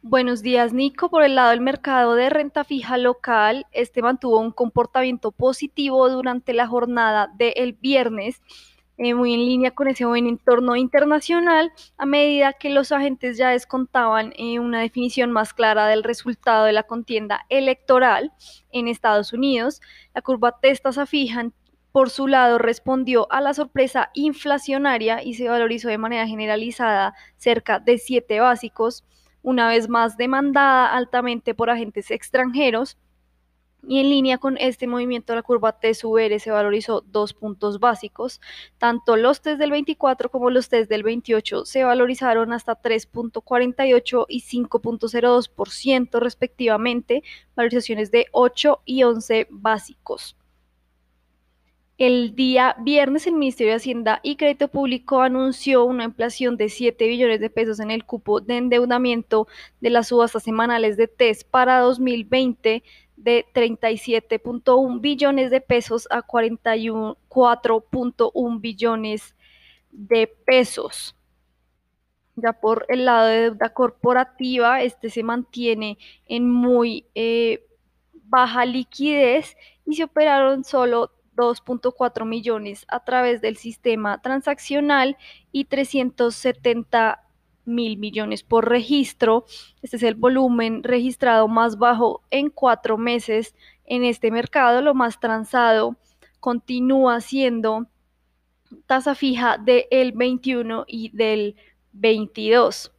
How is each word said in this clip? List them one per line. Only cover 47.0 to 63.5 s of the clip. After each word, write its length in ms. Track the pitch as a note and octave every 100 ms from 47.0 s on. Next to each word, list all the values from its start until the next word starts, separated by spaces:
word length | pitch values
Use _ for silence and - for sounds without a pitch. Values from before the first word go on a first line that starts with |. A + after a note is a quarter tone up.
| - B3+ - - _ -
valorizaciones 560 | A#3 A#3+ A3+ G#3+ G#3
de 140 | A#3 -
ocho 500 | - B3 B3 D4 C#4+
y 180 | - B3+
once 460 | B3 A3+ A3 A3+ A3
básicos. 840 | G3+ G#3 G#3+ - - - - - _ _ _ _ _ _ _ _ _ _ _ _ _ _ _ _ _
El 380 | B3+ B3 A#3
día 420 | B3 C4 B3+ B3+ -
viernes, 480 | A#3 D4 C#4 C#4+ F4+
el 80 |
Ministerio 380 | E4 C4+ B3 A3
de 40 | A3+
Hacienda 440 | B3+ A#3+ A3 A3
y 140 | - C#4+
Crédito 320 | D4 C#4 C#4+
Público 520 | C#4 C#4 B3 - C4+
anunció 640 | B3+ B3+ C4 B3+ - C4
una 200 | A#3+ B3+
ampliación 520 | A3+ - A#3 - B3+ A#3+
de 140 | G#3+
siete 360 | G#3 A#3+ A#3 A3+
billones 340 | A#3+ B3 A3
de 100 | G#3+
pesos 280 | G#3+ A3+ G#3+
en 120 | G#3+
el 160 | A3 -
cupo 340 | A#3 - G#3
de 160 | G3 A#3+
endeudamiento 920 | B3 A#3+ B3 B3 B3 A#3 - A3 A3 - - _
de 80 | A#3
las 180 | A#3+ A3+
subastas 340 | A#3+ A#3 A3+
semanales 540 | A3+ A3 A#3 A#3 A3+ G3+
de 120 | A3+
test 380 | _ A#3+ G#3+ -
para 300 | C4 B3+ B3+
dos 200 | B3 B3+
mil 240 | B3+ A#3+
veinte 600 | G#3 B3+ C4 A#3 A3+ A3 _ - _ _
de 280 | G#3+ A#3+ -